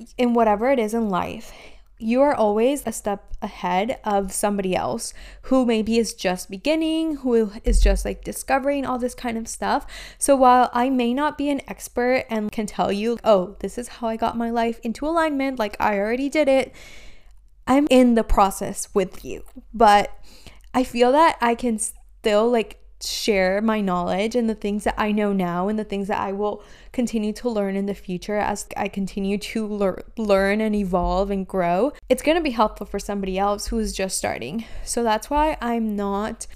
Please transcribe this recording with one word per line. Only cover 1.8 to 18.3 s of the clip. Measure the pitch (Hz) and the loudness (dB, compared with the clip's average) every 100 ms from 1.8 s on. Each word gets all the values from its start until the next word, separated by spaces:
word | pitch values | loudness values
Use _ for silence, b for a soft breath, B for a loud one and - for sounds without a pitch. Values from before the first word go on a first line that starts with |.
| - - | -20 -8
you | 220 247 | 0 4
are | 285 262 | 4 4
always | 214 208 240 285 - | 2 2 2 0 -4
a | |
step | - 208 196 - - | -6 -6 -6 -8 -10
ahead | 208 - 180 185 220 - | -10 -6 -2 0 0 -4
of | 214 202 196 | -2 0 0
somebody | - 208 202 190 180 | -2 -2 0 -2 -2
else | 120 226 - B B B | -2 -4 -8 B B B
who | - 262 247 | 0 2 4
maybe | 226 220 226 | 2 2 0
is | 226 | 0
just | - 185 185 - | -2 -4 -4 -6
beginning, | 196 277 320 320 320 320 285 | -4 0 0 0 -2 -2 -4
who | 254 233 214 233 | 0 2 2 -2
is | - - | 2 6
just, | 214 185 | 6 4
like, | 202 190 - | -2 -8 -10
discovering | 208 - 262 269 285 254 | -8 -2 0 0 -2 -2
all | 254 | -2
this | 247 - | -4 -6
kind | 247 226 | -6 -6
of | 226 | -8
stuff. | - 196 247 - B B - | -6 -2 -2 -4 B B -2
So | - 277 | 2 6
while | 254 247 247 | 8 6 4
I | 247 262 | 2 0
may | 254 240 | 2 0
not | 254 302 294 | 0 0 -2
be | 285 | -2
an | 277 - | -2 -6
expert | 202 - - 247 254 - | -12 -8 -2 0 0 0
and | 226 214 | -4 -4
can | - 208 | -4 -4
tell | - 185 | -2 0
you, | 202 220 233 | 0 -2 0
"Oh, | - 202 180 - | 4 4 2 -6
this | 196 220 | -10 -8
is | 240 | -12
how | - 226 | -8 -6
I | 226 | -2
got | 233 233 | -2 -2
my | 233 | -2
life | 233 233 226 | 0 -2 -2
into | 233 214 294 | -6 -4 -2
alignment, | 330 320 277 269 262 | 0 0 0 -2 -2
like, | 208 - | -4 -2
I | 208 202 | 0 0
already | 208 247 277 | 0 -2 0
did | 311 277 | 2 4
it," | 269 254 B B B B B B - - - - | 4 2 B B B B B B -20 -20 -6 2
I'm | 269 302 | 4 6
in | 254 247 233 | 8 8 4
the | |
process | 220 | 4